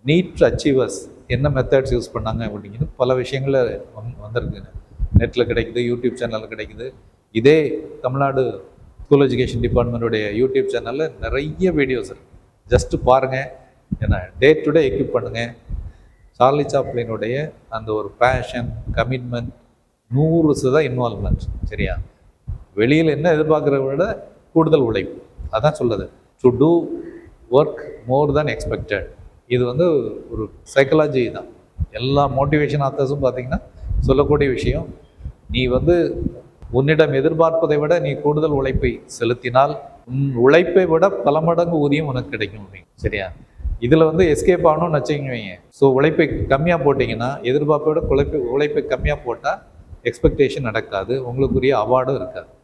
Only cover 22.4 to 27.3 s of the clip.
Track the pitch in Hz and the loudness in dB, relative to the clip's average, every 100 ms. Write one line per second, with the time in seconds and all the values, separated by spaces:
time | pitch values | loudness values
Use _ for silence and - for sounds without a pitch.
22.4 | - - - 101 117 156 160 139 170 156 | -12 -12 -8 -2 2 4 2 2 2 2
23.4 | 156 151 143 139 135 139 202 208 - - | 2 2 2 0 0 -2 -2 -4 -12 -20
24.4 | _ 165 156 156 120 107 92 - - - | _ 2 4 4 2 -2 -4 -12 -20 -16
25.4 | - 110 147 151 123 101 95 _ _ _ | -6 0 0 0 -2 -2 -6 _ _ _
26.4 | 127 120 151 170 - - - - - | 2 4 4 4 0 -10 -12 -18 -20